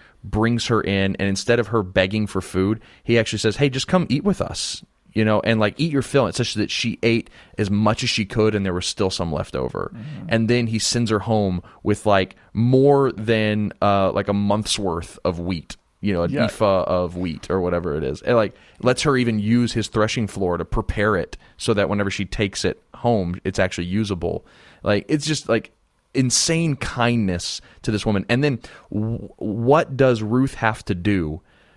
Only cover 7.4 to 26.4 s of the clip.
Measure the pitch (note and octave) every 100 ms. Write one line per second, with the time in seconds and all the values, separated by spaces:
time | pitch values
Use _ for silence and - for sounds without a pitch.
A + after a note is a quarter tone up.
7.4 | - - G2+ G#2 G#2+ A2+ B2 - G2 A2+
8.4 | G#2+ G#2 G2 F2+ - - F#2+ - E2+ D2
9.4 | - C2 B1+ G1+ G1+ A2+ C3 - - A2+
10.4 | A2 A#2+ A#2 A2 - A#2+ A#2 G#2+ A2+ A2
11.4 | G2 F2+ - - - G#2 G#2+ G2 F#2+ -
12.4 | - G#2 A#2+ C3 C#3 C#3 C3+ - G#2+ A2
13.4 | G#2+ G#2+ G#2 - G2+ G2 F#2+ - G2+ G2+
14.4 | G2+ G#2+ G#2+ - F#2+ E2+ - - - F2
15.4 | F2 E2+ - - _ - G2+ F2+ E2+ C#3
16.4 | C3 - G#2+ F#2+ - F2+ F2+ F2+ F2+ D2+
17.4 | - F#2 F2+ F2 E2+ D2+ C2+ D2+ - A#2+
18.4 | G2+ - - - B2 B2 D#3 C3 A#2+ A2
19.4 | G#2 A#2+ A#2 A#2 - A2+ G#2+ C3 G#2 G2+
20.4 | F2+ F2 E2 A#2 - - G#2+ F#2+ - -
21.4 | - - - G2+ E2+ G#2 G2 - F#2+ -
22.4 | G2+ - F#2+ - _ - A#2+ A2+ F2 F2
23.4 | - G2 F#2 - F2 G2+ G#2 F2 E2+ E2+
24.4 | - - - - - G#2 - D3+ D3 D3
25.4 | - A2+ - _ _ _ _ C3+ B2+ -